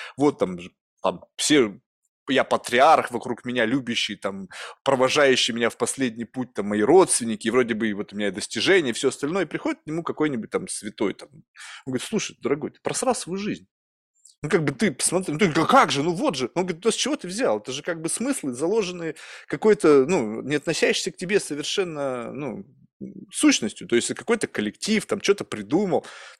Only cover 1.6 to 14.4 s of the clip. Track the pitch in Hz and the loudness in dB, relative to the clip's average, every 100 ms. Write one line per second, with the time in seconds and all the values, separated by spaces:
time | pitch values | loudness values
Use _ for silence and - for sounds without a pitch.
1.6 | 107 92 _ _ _ _ - 131 117 117 | 4 0 _ _ _ _ -2 0 2 0
2.6 | - 123 147 147 - 117 127 117 123 123 | 0 4 6 6 4 -6 -6 -8 -6 0
3.6 | 113 139 120 113 - 101 98 98 95 - | 0 0 -2 -4 -4 -6 -8 -8 -12 -14
4.6 | - - - 131 127 151 139 123 - 117 | -16 -6 0 2 4 6 6 6 2 0
5.6 | 117 - 117 - 127 110 117 131 123 - | 0 0 -4 -2 -4 -4 -10 -8 -8 -6
6.6 | 101 107 107 180 165 - 117 107 113 123 | -2 0 6 6 6 2 -2 -4 0 2
7.6 | 120 110 113 98 101 101 101 95 - 110 | 2 0 -2 -4 -8 -4 -4 -4 -8 -4
8.6 | 120 190 139 110 135 - 139 190 160 160 | 2 4 2 0 -2 -2 -4 -4 -4 -4
9.6 | 294 285 - 160 160 117 156 123 107 95 | -6 -6 -8 -8 -6 -2 -2 -2 -4 -6
10.6 | - - 104 - 98 - - 82 _ - | -6 -10 -10 -4 -4 -4 -14 -20 _ -20
11.6 | - - - 127 - 214 - - 117 151 | -20 -16 -6 -6 -4 -4 -4 -6 -4 -4
12.6 | 117 - - 139 262 240 - 196 208 104 | -4 -8 -6 -4 -2 -2 -4 -8 -6 -8
13.6 | _ _ _ _ _ _ _ _ | _ _ _ _ _ _ _ _